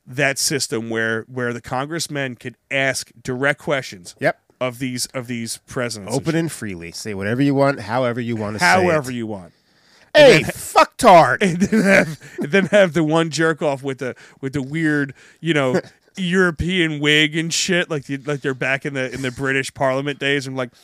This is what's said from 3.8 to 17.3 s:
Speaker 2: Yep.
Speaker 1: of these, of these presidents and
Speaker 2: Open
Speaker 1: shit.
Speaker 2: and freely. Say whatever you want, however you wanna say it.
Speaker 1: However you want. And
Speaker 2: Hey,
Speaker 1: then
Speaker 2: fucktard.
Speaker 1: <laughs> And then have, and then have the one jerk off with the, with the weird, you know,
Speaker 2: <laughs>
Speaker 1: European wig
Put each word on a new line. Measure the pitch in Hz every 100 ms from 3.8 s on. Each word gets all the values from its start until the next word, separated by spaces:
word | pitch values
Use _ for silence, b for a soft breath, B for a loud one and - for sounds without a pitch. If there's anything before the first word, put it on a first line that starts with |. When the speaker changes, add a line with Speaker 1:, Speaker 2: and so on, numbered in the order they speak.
| 127 98 87 -
Speaker 2:
Yep. | 147 - _ _
Speaker 1:
of | 127 120
these, | 131 123 -
of | 135 120
these | 120 113 - -
presidents | 131 120 107 98
and | 131
Speaker 2:
Open | 127
Speaker 1:
shit. | 160
Speaker 2:
and | 165
freely. | - 110 87 85
Say | - 113
whatever | 98 98 120
you | 143
want, | 135 139 139
however | 101 120 123 120
you | 117 113
wanna | 107 107
say | 180
it. |
Speaker 1:
However | 185 185 156 131
you | 123 110
want. | 101 85 _ b b b b b
And | 294 285
Speaker 2:
Hey, | 175
Speaker 1:
then | 113
Speaker 2:
fucktard. | - - - - - 240 175 131 127
Speaker 1:
<laughs> |
And | 202 165
then | 196 220
have, | 190 196 170 156 - -
and | 302
then | 190 180
have | 208 190
the | 151
one | 156 160 165
jerk | 147 165 156
off | 156 139
with | 139 131
the, | 127 110 B B
with | 135
the | 139
weird, | 131 160 156 147 139 b b b
you | 160
know, | 151 131 127 - _
Speaker 2:
<laughs> | _ -
Speaker 1:
European | 185 185 180 156 160 185 160 151
wig | 147 151 156